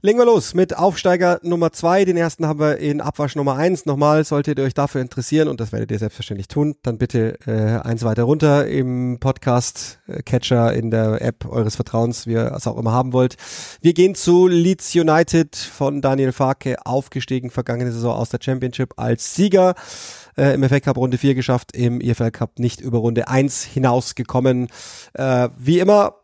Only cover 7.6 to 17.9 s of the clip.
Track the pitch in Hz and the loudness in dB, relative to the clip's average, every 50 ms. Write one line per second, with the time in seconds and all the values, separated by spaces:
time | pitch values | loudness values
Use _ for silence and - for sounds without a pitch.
7.6 | 107 107 113 117 - - 117 113 117 113 110 113 117 123 151 147 156 147 143 147 | 0 0 0 -2 -2 -4 -4 -2 -2 -2 0 0 2 2 2 4 4 4 4 4
8.6 | 139 - - 139 127 127 123 123 127 123 123 120 - 135 131 - - 135 123 123 | 2 0 -2 -2 -2 -2 -2 -4 -4 -4 -4 -2 -2 -4 -4 -2 -2 0 0 0
9.6 | 123 - - - - - - _ _ - - - - - - - - - 127 120 | 0 -2 -8 -10 -14 -14 -16 _ _ -12 -12 -12 -6 -2 -2 -2 0 2 2 2
10.6 | 117 147 - 120 113 117 113 110 110 110 110 - - 120 113 _ - - - 120 | 4 2 2 0 -2 -2 0 0 0 0 0 -2 -2 -4 -6 _ -12 -6 -4 -2
11.6 | 110 107 - - 117 - - 113 120 120 117 - - 120 113 113 113 117 - - | -2 -2 -4 -6 -8 -4 -2 -2 -2 -2 -4 -6 -6 -4 -2 -2 -2 -2 -4 -6
12.6 | - 117 110 117 117 113 113 123 127 131 123 127 127 127 - - - - - - | -6 -6 -6 -4 -2 0 0 0 0 0 2 2 2 2 0 -8 -18 -16 -14 -14
13.6 | - - - _ - 165 165 160 185 190 185 - - 175 175 180 185 185 175 170 | -14 -16 -16 _ 2 2 6 6 4 4 2 0 2 4 6 6 6 6 4 4
14.6 | 170 185 190 - - - - 170 165 160 151 160 170 - - 165 160 147 - - | 4 2 0 0 -4 -2 0 2 2 4 4 4 2 4 2 0 0 0 -6 -14
15.6 | - - - - 143 135 143 143 131 135 135 139 135 131 123 - 139 131 131 _ | -14 -14 -6 -2 -2 -2 -2 0 0 0 0 2 0 -2 0 0 0 0 0 _
16.6 | - 135 123 - - - 127 139 135 - - 135 123 - 131 127 123 120 - 127 | -4 -6 -6 -6 -6 -4 -4 -4 -4 -4 -10 -10 -6 -4 -6 -6 -6 -6 -8 -6
17.6 | 120 - 120 120 123 123 | -6 -4 -4 -4 -4 -4